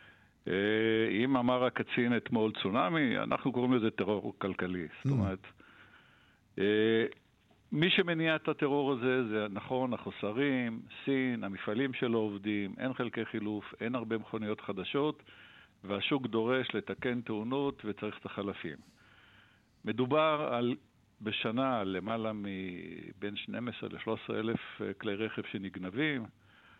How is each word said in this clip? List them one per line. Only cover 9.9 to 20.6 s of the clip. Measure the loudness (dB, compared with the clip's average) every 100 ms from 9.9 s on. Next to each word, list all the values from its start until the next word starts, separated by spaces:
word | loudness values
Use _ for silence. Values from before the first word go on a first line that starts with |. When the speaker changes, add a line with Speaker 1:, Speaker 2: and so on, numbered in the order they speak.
Speaker 1:
החוסרים, | -2 -6 -4 -2 0 2 2 0 -4 -10 -8 0
סין, | 2 2 0
המפעלים | -4 -4 -2 0 0
שלא | 0 2 2
עובדים, | 2 -2 -2 0 -2 -4
אין | -4
חלקי | -2 -4 -4 -4
חילוף, | -4 -4 -4 -8 -6
אין | -4 -4
הרבה | -2 -4
מכוניות | -2 -4 -2 -4
חדשות, | -4 -6 -2 0 0 -2 -12 -20 -20 -20 -20 _
והשוק | -4 -2 0 0 2
דורש | 0 2 2 0 -2
לתקן | -4 -4 -2 -2
תאונות | -2 -4 -2 0 0 -2 -6
וצריך | -4 -6 -6
את | -8
החלפים. | -4 -4 -4 -8 -10 -16 -20 -20 -20 -20 -20 -20 _ _ _ -2
מדובר | 0 4 6 6 4 2
על, | 2